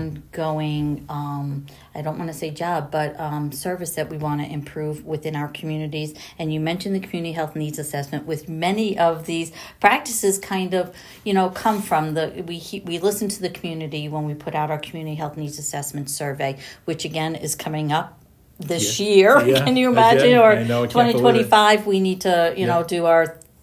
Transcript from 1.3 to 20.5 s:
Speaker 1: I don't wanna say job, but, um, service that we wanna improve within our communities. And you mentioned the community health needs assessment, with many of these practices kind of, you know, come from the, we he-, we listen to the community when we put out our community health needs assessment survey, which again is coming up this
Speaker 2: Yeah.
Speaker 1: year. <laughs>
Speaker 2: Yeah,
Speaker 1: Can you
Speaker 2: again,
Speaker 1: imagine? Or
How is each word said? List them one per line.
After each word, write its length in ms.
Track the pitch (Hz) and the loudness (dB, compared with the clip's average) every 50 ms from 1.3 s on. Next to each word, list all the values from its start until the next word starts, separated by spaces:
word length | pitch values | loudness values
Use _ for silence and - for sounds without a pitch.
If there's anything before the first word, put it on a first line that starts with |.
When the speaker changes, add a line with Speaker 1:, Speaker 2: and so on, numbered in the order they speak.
| 143 143 143 143 139 139 - - - - - - - | -6 -6 -6 -6 -6 -8 -10 -14 -18 -20 -20 -16 -12
Speaker 1:
I 80 | 151 | -8
don't 160 | 151 156 156 | -8 -6 -6
wanna 160 | 170 170 165 156 | -6 -8 -10 -8
say 160 | - 165 156 | -8 -8 -8
job, 400 | 147 - 170 175 175 156 147 - | -6 -6 -4 -2 -2 -4 -4 -4
but, 280 | - 156 151 147 - - | -2 -2 -2 -2 -4 -6
um, 320 | - 151 147 147 147 147 | -6 -6 -4 -4 -4 -6
service 440 | 147 - - 185 180 180 175 160 - | -6 -6 -6 -6 -6 -6 -6 -8 -6
that 140 | 160 151 151 | -6 -6 -6
we 80 | 160 | -6
wanna 260 | 151 151 151 147 147 147 | -6 -4 -4 -4 -4 -4
improve 600 | - 156 147 143 - - 156 151 151 151 151 - | -6 -8 -10 -10 -10 -8 -8 -6 -6 -8 -8 -8
within 300 | 156 156 151 - 156 156 | -8 -8 -6 -6 -6 -6
our 120 | 147 147 147 | -6 -6 -8
communities. 640 | - - 165 156 156 156 156 151 151 151 156 151 151 - - - - - | -8 -8 -8 -6 -6 -6 -6 -6 -6 -6 -6 -8 -10 -14 -18 -16 -10 -8
And 140 | 160 156 156 | -6 -4 -2
you 60 | 156 | -2
mentioned 360 | 156 160 175 185 - 196 196 | -2 -2 -4 -4 -4 -4 -4
the 40 | 190 | -4
community 340 | 185 - - 170 170 165 160 | -4 -6 -8 -6 -6 -6 -4
health 220 | 165 156 151 - | -6 -6 -6 -4
needs 220 | 156 151 151 147 156 | -6 -6 -6 -6 -8
assessment, 460 | 143 - - 143 139 143 156 143 - | -8 -8 -6 -6 -6 -6 -6 -6 -6
with 220 | 165 156 151 - 175 | -6 -6 -6 -8 -8
many 480 | 160 160 170 185 202 220 220 202 - | -6 -2 -2 0 0 0 0 0 2
of 280 | - 170 165 165 160 156 | 2 2 2 2 0 -4
these 260 | 175 165 165 165 160 - - - - - - | -6 -4 -4 -6 -6 -10 -16 -20 -20 -2 2
practices 580 | 220 208 247 294 302 247 220 - 208 196 196 190 | 4 4 4 2 -2 -4 -4 0 0 0 0 0
kind 340 | - - 196 190 185 175 185 | -2 -4 -4 -2 -2 0 0
of, 220 | 185 180 - - - - - - - - | -2 -2 -4 -8 -18 -20 -20 -18 -10 -4
you 100 | 208 196 | 0 2
know, 160 | 190 185 190 | 2 2 2
come 320 | 190 - - 220 214 202 | 0 -2 0 0 0 0
from 320 | 214 - 175 156 156 156 151 | 0 0 0 0 0 0 -2
the, 300 | 160 156 - - 175 170 | -2 -2 -4 -4 -8 -10
we 100 | 170 175 | -10 -10
he-, 240 | 170 - - 202 190 | -10 -10 -12 -12 -12
we 180 | 185 175 170 165 | -8 -8 -4 -2
listen 300 | 180 208 202 - 220 190 | -2 0 0 -2 -4 -6
to 120 | - - | -6 -6
the 80 | 180 175 | -8 -8
community 580 | - - - 170 160 160 156 147 156 151 151 | -8 -8 -10 -8 -8 -8 -8 -8 -8 -8 -6
when 180 | 147 151 156 151 | -6 -6 -6 -4
we 80 | 147 147 | -6 -6
put 220 | 147 - 165 151 | -8 -8 -6 -4
out 160 | 151 151 151 | -4 -2 -2
our 80 | 151 151 | -4 -6
community 360 | - - - 160 156 156 151 | -8 -10 -12 -10 -10 -8 -8
health 220 | 160 156 147 151 | -8 -8 -8 -8
needs 220 | 156 151 143 - 151 | -8 -10 -10 -10 -10
assessment 500 | 147 - 156 143 143 - - 147 139 143 | -10 -8 -8 -8 -8 -8 -8 -8 -8 -8
survey, 480 | - - 147 143 135 147 139 135 135 - - - - - _ | -8 -6 -6 -6 -6 -4 -4 -6 -6 -8 -12 -18 -20 -12 _
which 200 | 170 156 160 - | -6 -6 -6 -6
again 300 | 151 160 160 156 160 160 | -6 -4 -4 -4 -4 -6
is 200 | - 156 147 - | -6 -6 -8 -6
coming 360 | - - 160 156 151 151 147 | -6 -6 -6 -4 -4 -2 0
up 260 | 147 165 180 - - - _ _ _ _ _ _ _ - | 0 0 -2 -4 -10 -20 _ _ _ _ _ _ _ -10
this 400 | - - 170 160 - - - - | -6 -4 -2 -2 -2 -2 -2 -2
Speaker 2:
Yeah. 80 | 202 208 202 | 2 6 8
Speaker 1:
year. 260 | 190 190 214 269 277 | 8 10 10 8 8
<laughs> 40 | - | 6
Speaker 2:
Yeah, 180 | 127 135 - 139 | 6 4 4 4
Speaker 1:
Can 100 | 262 254 | 4 4
you 140 | 254 254 254 | 4 4 4
Speaker 2:
again, 60 | 233 | 6
Speaker 1:
imagine? 400 | 226 226 226 - 135 240 247 247 | 6 8 8 8 8 8 8 8
Or 140 | 240 226 220 | 8 8 8